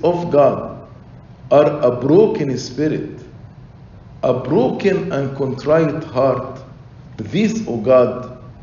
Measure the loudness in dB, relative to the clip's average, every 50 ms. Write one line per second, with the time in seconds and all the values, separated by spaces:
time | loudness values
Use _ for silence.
0 | 0 0 0 0 -2 0 4 4 4 4 2 0 -6 -10 -14 -16 -18 -20 -20 -20
1 | -20 -20 -20 -20 -20 -20 -20 -20 -4 2 4 4 4 4 2 2 0 0 0 0
2 | 2 4 6 6 6 4 2 -2 -4 -4 -4 -6 -8 -8 -6 -4 -4 -2 -2 -4
3 | -6 -10 -12 -16 -18 -20 -20 -20 -20 -20 -20 -20 -20 -20 -20 -20 -20 -20 -20 -20
4 | -20 -20 -10 -4 -2 0 0 -2 -2 0 0 2 2 0 0 -2 0 0 0 0
5 | -2 -4 -4 -4 -4 -4 -4 -4 -4 -4 -6 -4 0 2 2 4 2 0 -2 -6
6 | -8 -6 -2 0 2 2 0 -2 -4 -8 -12 -14 -16 -18 -20 -20 -20 -20 -20 -20
7 | -20 -16 -14 -12 -10 -4 -2 0 0 0 0 -4 -6 -6 -6 -2 2 4 6 6
8 | 6 4 0 -6 -10 -12 -16 -18 -20 -20 -20 -20